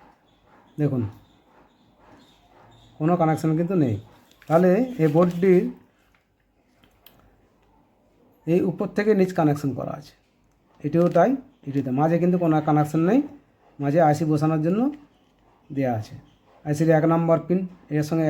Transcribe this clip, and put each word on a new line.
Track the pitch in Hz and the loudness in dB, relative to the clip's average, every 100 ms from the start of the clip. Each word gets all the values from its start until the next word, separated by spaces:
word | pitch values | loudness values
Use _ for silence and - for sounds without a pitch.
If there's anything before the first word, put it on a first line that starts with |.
| - _ _ _ _ _ _ - | -20 _ _ _ _ _ _ -4
দেখুন | 143 131 101 - _ _ _ _ _ _ _ _ _ - _ _ _ _ - _ _ - | -4 -2 -6 -10 _ _ _ _ _ _ _ _ _ -20 _ _ _ _ -20 _ _ -4
কোনো | 156 175 | -2 0
কানেকশন | 160 156 160 156 | 0 0 -2 -2
কিন্তু | 170 185 | -2 0
নেই। | 131 104 - _ _ _ - | 0 -2 -8 _ _ _ 0
তাহলে | 165 185 190 254 - | 2 4 2 0 0
এই | 160 | 2
বোর্ডটির | 156 180 170 190 180 247 - _ _ _ _ _ _ _ _ _ _ _ _ _ _ _ _ _ _ _ _ _ _ _ _ _ _ 156 | 2 2 2 4 4 2 -8 _ _ _ _ _ _ _ _ _ _ _ _ _ _ _ _ _ _ _ _ _ _ _ _ _ _ -2
এই | 175 190 | -2 -2
উপর | - 196 - | -4 -6 -4
থেকে | 208 202 | 0 0
নিচ | 185 185 | 0 0
কানেকশন | 156 147 143 117 | 0 0 -4 -6
করা | - - | -10 -12
আছে, | - _ _ _ _ _ _ _ 147 | -16 _ _ _ _ _ _ _ -4
এটিও | 170 175 175 | 0 2 4
তাই, | 202 269 - _ 139 | 2 0 -8 _ -6
এটিও | 135 | -6
তাই। | 127 131 | -4 -2
মাঝে | 160 170 | 0 0
কিন্তু | 175 180 | 0 0
কোনো | 170 156 156 | 0 0 0
কানেকশন | 151 147 160 170 | 0 0 0 2
নেই, | 254 285 - _ _ _ - | 0 -2 -10 _ _ _ -8
মাঝে | 143 160 156 | -2 2 2
আইসি | 147 156 | 2 0
বসানোর | 156 156 160 156 | 0 0 0 0
জন্য | 202 277 - _ _ _ _ _ _ - 139 | 0 -2 -4 _ _ _ _ _ _ -12 -4
দেয়া | 131 110 | -4 -4
আছে। | 107 - - _ _ _ | -8 -16 -20 _ _ _
আইসির | 151 147 160 156 | -6 0 2 4
এক | 160 | 4
নম্বর | 165 165 160 - | 2 2 0 0
পিন, | 185 185 - - 151 | -4 -4 -14 -6 -4
এর | 151 | -2
সঙ্গে | 165 | -2